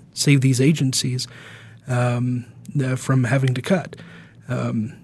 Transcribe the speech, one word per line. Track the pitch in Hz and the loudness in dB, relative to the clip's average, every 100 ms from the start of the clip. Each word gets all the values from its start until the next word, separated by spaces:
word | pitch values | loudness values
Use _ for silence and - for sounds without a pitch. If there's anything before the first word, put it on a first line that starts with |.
| - | -16
save | - - 143 | -2 4 6
these | 135 123 | 6 4
agencies, | 135 156 135 123 135 127 - - - - - - - | 4 4 0 0 -2 -4 -8 -12 -20 -20 -20 -20 -6
um, | 123 123 120 123 123 - - - 147 | -2 0 0 -2 -4 -6 -16 -8 -4
uh, | 131 131 | -2 -4
from | - 131 | 0 0
having | 120 139 131 | 2 2 2
to | 127 | -2
cut. | - 185 - - - - - - - | 0 -2 -2 -12 -18 -20 -20 -20 -8
Um, | 127 120 120 107 - | -6 -4 -4 -6 -8